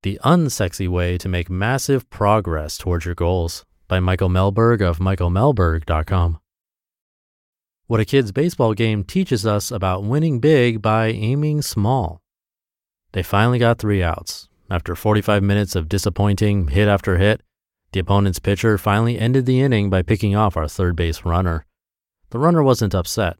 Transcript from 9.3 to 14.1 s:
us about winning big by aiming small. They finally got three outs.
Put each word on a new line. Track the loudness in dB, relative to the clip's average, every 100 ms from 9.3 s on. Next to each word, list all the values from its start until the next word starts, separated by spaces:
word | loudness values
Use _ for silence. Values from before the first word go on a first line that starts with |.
| 0
us | 0 -2 -2
about | -4 -2 -2
winning | -2 0 0 0
big | 4 4 4 0
by | 0 0 0
aiming | -2 -2 -2 -2 -2
small. | -4 -2 0 0 -2 -8 _ _ _ _ _ _ _ _ _
They | -6
finally | -2 0 2 2
got | 2 2
three | 0 0
outs. | 0